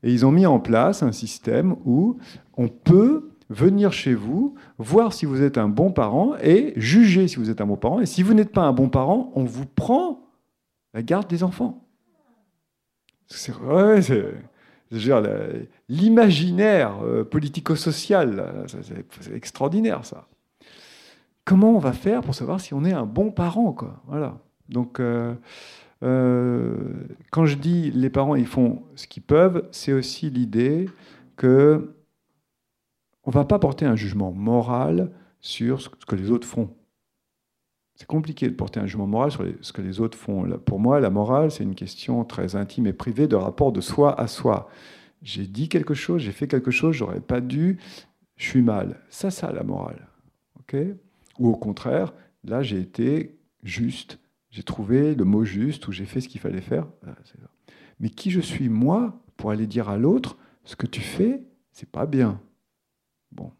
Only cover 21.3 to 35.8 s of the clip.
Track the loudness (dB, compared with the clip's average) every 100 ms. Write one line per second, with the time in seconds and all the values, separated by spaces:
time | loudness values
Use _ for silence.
21.3 | _ 2 6 6 6 2 -2 -2 -2 -2
22.3 | -6 -4 -6 -6 -2 -2 -2 -4 -2 -2
23.3 | 0 -2 0 0 -2 -10 -14 -10 -6 -6
24.3 | -10 _ _ _ -4 -4 -4 -2 -2 -4
25.3 | -8 -14 -20 -20 -20 -20 _ -2 2 2
26.3 | 2 0 0 -2 -4 -8 -10 -14 -18 -6
27.3 | 2 2 2 0 0 0 0 0 0 0
28.3 | 0 0 2 0 0 -10 -20 -18 -18 2
29.3 | 4 4 2 -6 -10 -2 -2 -2 -6 -6
30.3 | -2 0 0 0 0 -4 -8 -20 -20 -20
31.3 | 0 4 8 6 4 0 -16 _ _ _
32.3 | _ _ _ _ _ _ _ _ _ 0
33.3 | 0 2 2 2 0 0 0 -2 -4 -4
34.3 | -4 0 0 0 -2 0 0 -2 -6 _
35.3 | _ -14 -6 -4 -4